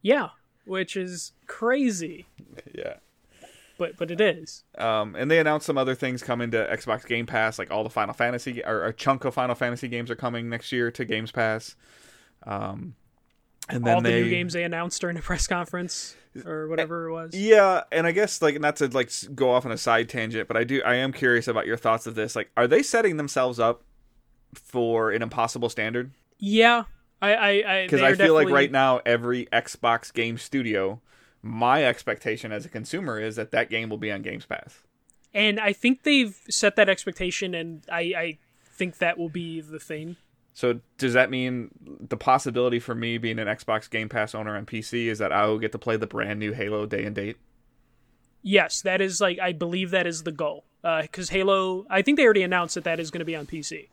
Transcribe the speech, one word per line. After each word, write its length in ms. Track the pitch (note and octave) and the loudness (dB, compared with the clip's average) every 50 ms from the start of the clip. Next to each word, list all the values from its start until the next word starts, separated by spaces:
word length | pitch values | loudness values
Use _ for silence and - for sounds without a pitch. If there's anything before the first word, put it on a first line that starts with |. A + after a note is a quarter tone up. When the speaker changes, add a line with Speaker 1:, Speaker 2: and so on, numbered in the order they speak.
Speaker 1:
Yeah, 280 | - G3+ C4+ C#4+ A3+ D#3+ - _ _ _ _ _ _ | 4 4 2 2 2 -6 -12 _ _ _ _ _ _
which 320 | G#3+ F#3+ F#3+ F#3+ - - | -8 -4 -4 -4 -4 -6
is 360 | G3 F#3 F3+ F3+ E3+ - - _ _ _ | -8 -6 -8 -10 -12 -14 -14 _ _ _
crazy. 800 | - - - A3+ A#3 B3+ C#4+ C#4 B3 G#3 F3 E3 D3+ E3 - F3+ _ _ - - _ - - - - - | -18 -10 -2 0 0 2 2 2 0 0 -2 -6 -8 -10 -14 -20 _ _ -20 -20 _ -20 -20 -20 -16 -12
Speaker 2:
Yeah. 220 | - - - - - _ _ _ _ _ _ _ _ - - - - _ _ _ | -10 -10 -10 -10 -12 _ _ _ _ _ _ _ _ -20 -20 -20 -20 _ _ _
Speaker 1:
But, 200 | - F3+ D#3 - | -6 -6 -6 -4
but 120 | - E3+ D#3+ | -8 -8 -6
it 100 | F3 E3+ | 0 4
is. 440 | G#3+ G3 D#3+ D#3+ D#3+ - - - _ _ _ - | 4 4 4 0 -8 -18 -18 -20 _ _ _ -2
Speaker 2:
Um, 360 | A2 A2+ A2 A2 G#2 G#2+ E2+ | 0 2 2 2 0 -2 -4
and 140 | D#2 B2+ C#3+ | -4 2 4
they 80 | D#3+ | 4
announced 300 | E3 D#3 D3+ D3+ D3+ - | 6 6 4 2 0 0
some 100 | - D3+ | -2 0
other 160 | C#3 C3 C3 C3 | 0 2 0 0
things 300 | - C#3+ B2+ B2+ A#2+ - | -2 -2 -4 -4 -6 -4
coming 260 | - A#2+ A#2 A#2+ A#2 | -4 -2 -2 -2 0
to 60 | A2+ A2+ G#2+ - G#2+ | 0 0 0 0 -2
Xbox 300 | A2+ - B2 A2 A2+ - | -6 -2 -4 -4 -4 -2
Game 220 | - A#2+ A#2 A#2 | -4 -4 -4 -2
Pass, 320 | A#2 - A2+ A2 A2 A2 - | -2 0 0 0 0 -2 -6
like, 100 | F2+ - | -8 -4
all 140 | D#2+ G#2+ A2 | -4 -4 -4
the 80 | A2 | -2
Final 240 | - A2+ G#2+ G2+ - | -2 -2 -2 -2 -2
Fantasy, 480 | - A#2+ A#2+ B2 A#2+ - C3+ A#2+ A#2+ - | -2 -2 -2 -2 -4 -6 -8 -8 -8 -4
or 180 | - A2 G#2 E2 | -4 -2 -2 -2
a 60 | G#2+ | -4
chunk 340 | A2+ - - C3+ C3+ C3 - | -4 -2 0 0 0 0 -2
of 100 | C3+ - | -4 -2
Final 180 | - B2+ B2 A#2+ | 0 0 0 0
Fantasy 360 | - C3 A#2+ A#2+ A#2+ - B2 | -2 -2 -4 -4 -6 -8 -6
games 200 | A#2+ A#2+ A#2+ A#2+ | -6 -6 -6 -6
are 60 | A#2 | -8
coming 340 | - B2+ A#2+ A#2+ A#2 A#2 A#2 | -6 -6 -6 -6 -6 -6 -6
next 220 | A#2 A#2+ - - | -8 -8 -8 -4
year 180 | B2+ B2 A#2+ A#2 | -2 0 0 -2
to 160 | - - B2+ | -2 -6 -6
Games 260 | - A2+ A2 A2 A2+ | -4 -4 -4 -4 -6
Pass. 440 | - B2+ A2+ A2 A2 A2 - - - _ _ _ - - - - - _ _ _ _ _ - | -2 0 0 0 0 -2 -6 -12 -20 _ _ _ -20 -20 -20 -20 -20 _ _ _ _ _ -12
Um, 480 | - G2+ G2+ G#2 G2 G2 - - F#3 A#2 _ _ _ _ _ _ _ _ _ _ _ _ _ - - | -8 -8 -6 -6 -6 -8 -10 -12 -14 -16 _ _ _ _ _ _ _ _ _ _ _ _ _ -12 -6
and 140 | - B2 A#2+ | -6 -2 2
then 80 | A#2+ A2+ | 4 4
Speaker 1:
All 40 | - | 4
the 80 | A#2 A#2 | 4 4
Speaker 2:
they 120 | A#2 A#2 A#2 | 2 2 2
Speaker 1:
new 60 | A#2 | 2
games 220 | F3 F3 F3 F3+ E3 | 0 -2 -2 -4 -4
they 100 | F3 F3 | -4 -4
announced 360 | E3+ E3+ E3 E3+ F3 - - | -4 -4 -6 -6 -6 -6 -4
during 140 | - F3 E3+ | -4 -4 -4
the 60 | E3 | -6
press 240 | - - F3 D#3 - | -4 -4 -2 -2 -2
conference, 720 | - F#3+ F3 E3+ - - F3 F3 F3 - - - - - - _ _ _ - - | -2 -2 -4 -4 -6 -6 -8 -6 -8 -8 -10 -12 -12 -16 -20 _ _ _ -16 -12
or 240 | E3+ D#3+ D#3 D#3 | -10 -8 -8 -6
whatever 400 | D#3 D#3+ D#3+ D#3 D#3 E3+ E3+ E3 | -4 -2 -4 -2 -4 -4 -8 -6
it 60 | E3 E3 | -8 -8
was. 220 | E3 E3 E3 E3+ | -10 -10 -10 -6
Speaker 2:
Yeah, 480 | F#3+ G3+ A3 A3 G#3+ G3 F#3+ F#3 E3+ - _ | -2 6 8 10 10 10 8 6 2 0 _
and 160 | - E3 E3 | 0 2 2
I 40 | E3+ | 2
guess, 300 | E3+ F#3+ G#3+ G3+ - - | 2 2 0 0 0 2
like, 180 | E3 D3+ C#3 D3+ | 2 2 2 2
not 180 | D3 D3 C#3+ | 0 -2 0
to, 100 | - D3+ | 0 -2
like, 200 | C3 A#2+ C3+ B2+ | 0 2 0 -2
s-, 180 | B2 - - - - C#3+ | -2 -4 -10 -10 -12 -4
go 160 | B2+ C3+ B2+ | 0 2 4
off 120 | B2 B2 B2+ | 4 2 2
on 80 | B2+ | 0
a 60 | A2+ | -6
side 320 | - - B2 A#2 A2+ A#2 A#2 | -4 2 2 2 2 2 0
tangent, 380 | - B2 A2 A2 A#2 A2+ G#2 | -4 -6 -6 -4 -4 -6 -4
but 100 | - A#2 | -2 0
I 60 | A2+ A#2+ | 0 0
do, 180 | A#2+ C3+ C3+ - | 0 0 0 2
I 120 | - B2 | 2 0
am 180 | B2 C3 C3+ C3 | 2 0 -2 -4
curious 340 | - C#3 B2+ A#2+ A#2 A2+ | 0 2 4 4 4 2
about 200 | B2+ A2 A2 - | 0 -2 -2 0
your 100 | F#2 A2+ | -2 -4
thoughts 300 | A#2 - A2+ A2+ A2+ - | -2 0 0 0 0 -2
of 80 | A#2 A2 | -6 -4
this. 200 | A2 G#2+ A2 - | -4 -4 -2 -4
Like, 140 | A#2 G2+ _ _ | -6 -6 _ _
are 100 | A2+ A#2+ | 2 4
they 140 | B2 D3+ A3 | 6 6 4
setting 360 | - - - A3+ A3+ G3+ E3 | 4 4 2 2 2 2 0
themselves 420 | D3+ D3 C#3 - C3+ B2+ B2+ B2 A#2 | 0 -6 -2 0 0 0 0 0 2
up 240 | A2+ A#2 A#2+ - _ _ _ _ _ _ _ _ _ _ _ _ _ _ - | 2 2 2 0 _ _ _ _ _ _ _ _ _ _ _ _ _ _ -20
for 560 | - _ - - B2 A#2 A#2 A#2 A2+ A2+ A2 | -20 _ -6 -2 0 0 2 2 2 2 2
an 100 | G2+ A#2 | 0 -2
impossible 480 | A#2 A2+ - A#2 A2+ A2+ - B2 A#2 A2+ | -4 -4 0 -2 -2 -2 -2 -4 -4 -4
standard? 400 | - - G#2+ A2 A#2 A#2+ B2 C3+ - _ _ _ _ _ | -2 -2 -4 -2 -2 -4 -6 -6 -14 _ _ _ _ _
Speaker 1:
Yeah, 460 | G3+ G3 G#3 A3 A3+ A#3 A#3+ A#3 G#3 - - _ _ _ _ _ | -4 2 4 6 6 6 6 4 0 -6 -14 _ _ _ _ _
I, 120 | G3 G3+ G#3 | 2 2 2
I, 140 | A#3 G#3+ G3+ G3+ G3+ G#3+ G3+ F#3+ F#3+ F#3 | 4 4 4 4 4 2 2 0 0 0
I, 40 | |
Speaker 2:
'Cause 120 | F3+ D3+ C#3 | 2 2 4
Speaker 1:
they 60 | - | 6
Speaker 2:
I 20 | C3+ | 4
Speaker 1:
are 60 | C#3 | 6
Speaker 2:
feel 180 | F#3 G3 E3 D#3+ | 6 6 8 8
like 120 | D#3 D3 | 6 6
Speaker 1:
definitely 60 | B2+ C#3 | 6 6
Speaker 2:
right 180 | C#3 C#3 C#3 | 4 4 4
now, 300 | C3+ C3+ C3+ C3+ B2+ B2 - | 4 4 4 4 4 2 4
every 400 | - A#2+ A#2 A#2 A#2+ B2 B2 - - - | 2 2 2 2 -2 -2 -2 -2 0 0
Xbox 580 | A#2+ - - - - - A#2+ A#2 A#2 - - | -2 -2 -2 -10 -2 0 2 2 2 -2 -6
game 280 | _ - A2+ A#2 A#2 A#2+ | _ -2 -2 -2 -4 -8
studio, 600 | - - - C#3 B2 A#2 G#2+ G2 F#2+ F#2+ G#2 A#2 _ _ _ _ _ _ _ _ - | -8 -4 -4 -2 -2 0 0 0 0 -2 -4 -6 _ _ _ _ _ _ _ _ -12
my 400 | A2 A#2 A2+ A#2+ B2 C3 D#3 D3 | -8 -4 0 2 4 4 4 4
expectation 680 | B2 A#2 - - - A2 - - - A2 A2+ - A2 | 2 2 0 -4 -6 -6 -4 -4 -6 -6 -4 -6 -8
as 140 | G#2+ G#2+ C3+ | -8 -8 -10
a 40 | - | -10
consumer 500 | - A2+ A2 - - F3+ G3 C#3+ A2+ G#2+ | -12 -12 -8 -6 -6 -6 -6 -6 -6 -4
is 160 | A2 A2 G#2+ | -6 -6 -6
that 160 | A#2 G#2+ - | -6 -8 -2
that 180 | - A2 A#2 - | 0 -2 0 0
game 200 | A2 A2+ A2+ A2+ | -2 -4 -4 -4
will 80 | G#2+ G#2+ | -6 -4
be 120 | A2 G#2+ | -4 -4
on 120 | G2+ G2 G2 | -4 -4 -6
Games 240 | - - - - | -8 -10 -10 -8
Pass. 320 | _ - - - - - _ _ _ _ _ _ _ _ _ _ _ | _ -10 -10 -10 -18 -20 _ _ _ _ _ _ _ _ _ _ _
Speaker 1:
And 280 | - G3+ G#3 G#3+ G3+ G#3+ | -2 0 2 2 0 2
I 140 | A3 G3+ G3+ | 0 -2 -2
think 280 | - - A#3+ C4 - | 2 2 2 2 4
they've 340 | _ D4+ D4 C#4 B3 G#3 F#3+ _ _ - | _ 4 4 4 4 2 -4 _ _ -6
set 260 | - - - G#3 - | -2 2 2 2 6
that 120 | - G#3 F#3+ | 6 4 4
expectation, 640 | F#3+ - - G3+ E3+ - F#3+ F3+ F3+ - G3+ F3+ F3 | 4 0 -2 -10 -6 -4 -6 -4 -4 -4 -4 -4 -4
and 300 | E3 E3 E3+ E3 D#3 _ - | -6 -8 -8 -10 -14 _ -8
I, 80 | F3 E3+ E3+ F3 F#3 | -6 -4 -4 -4 -4
I 200 | E3+ E3 E3+ D3+ _ _ _ _ _ _ | -4 -6 -6 -8 _ _ _ _ _ _
think 340 | _ _ - F#3+ F3+ - | _ _ -6 -6 -6 -2
that 220 | - F3+ E3+ E3+ - | -2 0 0 0 -2
will 100 | E3+ E3 | -6 -6
be 320 | D3+ F3+ E3+ E3 D#3+ E3 | -6 -8 -8 -8 -10 -10
the 180 | D3+ D3+ D#3 D3+ | -12 -12 -16 -16
thing. 360 | - - D#3+ D3+ D#3 E3 F3 _ _ _ _ _ _ _ _ | -12 -10 -10 -10 -10 -12 -14 _ _ _ _ _ _ _ _
Speaker 2:
So 260 | - - B2 A#2+ A#2+ _ _ _ | 0 0 0 0 0 _ _ _
does 160 | - C3+ B2+ A#2+ | -2 0 4 6
that 160 | B2 C3 - | 4 4 4
mean 400 | C3 B2+ B2+ B2+ B2+ B2 A#2 - _ - - - - - | 2 -4 -4 -4 -4 -6 -8 -10 _ -20 -20 -20 -18 -16
the 160 | - A#2 - | -8 -8 -8
possibility 640 | - - - C3 C3+ - C#3 A#2+ B2 B2 B2 A#2+ A#2+ | -2 4 4 4 4 4 0 0 2 2 2 2 0
for 140 | A#2 - A#2+ | -2 -4 -6
me 240 | A#2 A#2 A#2 A#2 | -4 -4 -4 -4
being 220 | A#2 A#2 A2+ A2 A2+ | -2 -4 -4 -4 -4
an 80 | A2 | -4
Xbox 420 | G2+ A2 - - - A2 G#2+ - - | -4 -4 -6 -2 -2 -2 -2 -2 -4
Game 200 | - A2+ A2 G#2+ | -6 -6 -6 -4
Pass 260 | - A#2 G#2+ G#2+ - | -2 -4 -4 -2 -4
owner 220 | A2 G#2+ G#2+ G#2 | -8 -8 -6 -8
on 80 | G2+ F#2+ | -8 -10
P 160 | - - A2+ | -8 -10 -10
C 260 | G#2+ - - A#2+ A#2 | -8 -4 -4 -2 -2
is 100 | A2+ A2 G#2 | -2 -2 -2
that 120 | G#2+ F2+ | -2 0
I 140 | D2 G2+ G#2 | 2 2 4
will 140 | G#2+ A2 A2 | 2 2 0
get 120 | A2+ G#2+ | -2 -4
to 60 | - | -6
play 180 | A2+ - A#2+ A2 | -4 -2 -2 -2
the 120 | G#2+ A2 | -2 -2
brand 300 | G2+ - A2 G#2+ G2+ G#2 G#2 | -4 -4 -4 -4 -4 -4 -4
new 120 | G#2+ G#2 | -4 -6
Halo 340 | A2 B2+ G#2 G#2 G#2+ G#2 G#2 | -4 -4 -4 -4 -2 -4 -4
day 200 | G#2+ G#2+ G2+ - | -4 -4 -4 -4
and 100 | G#2 G#2 | -4 -4
date? 220 | G2 G2+ G#2+ A#2 _ _ _ _ _ _ _ _ _ _ _ _ _ _ _ _ _ _ _ _ _ | -6 -6 -6 -10 _ _ _ _ _ _ _ _ _ _ _ _ _ _ _ _ _ _ _ _ _
Speaker 1:
Yes, 400 | - G3 G3 G3 E3 - - - | -4 2 4 4 4 4 -2 -4
that 180 | - F#3+ F#3 F#3+ | -2 -2 0 0
is, 220 | G3 F#3+ F3+ F3 | 0 -2 0 0
like, 180 | G3+ F#3 F3 F#3 | 0 0 0 -2
I 140 | F#3 F3+ F3 | -2 -4 -2
believe 380 | D3+ F3 E3+ F3 F#3 F#3+ F3 | -4 -4 -4 -2 -4 -2 0
that 140 | F3+ F#3 F3 | 0 0 0
is 180 | E3+ E3 D#3 D#3 | 0 -4 -6 -8
the 100 | E3+ D#3 | -8 -6
goal. 320 | C#3+ D#3+ D3 D#3 D3 _ _ _ _ - | -4 -4 -4 -6 -8 _ _ _ _ -2
Uh, 200 | E3+ E3 D#3 D#3 D#3 | -2 0 0 -2 -4
'cause 200 | - F#3 F3+ D#3+ | -8 -10 -10 -2
Halo, 560 | E3+ F#3+ F#3+ G3 G3 F#3+ F#3+ F#3 F#3 F#3 G3+ - | 0 2 4 4 4 4 2 0 -2 -4 -4 0
I 120 | F#3+ F#3+ | 0 2
think 160 | G3 C#4 D4 | 4 4 4
they 80 | D4+ C#4 | 6 8
already 180 | A#3 G#3+ G3+ F#3 | 8 8 6 4
announced 320 | F3 F#3 F3+ E3+ E3 - | 2 2 0 0 -2 -4
that 80 | F3+ - | -6 -2
that 160 | F3 E3 D#3+ | -2 -2 -2
is 100 | E3 D#3 | -4 -6
gonna 140 | D3+ F3 E3 | -6 -8 -6
be 140 | D#3+ E3 | -6 -6
on 80 | D#3 D3 | -8 -8
P 160 | - E3+ D#3+ | -10 -10 -10
C. 260 | C#3+ - E3 D#3 C3+ _ | -10 -10 -12 -14 -16 _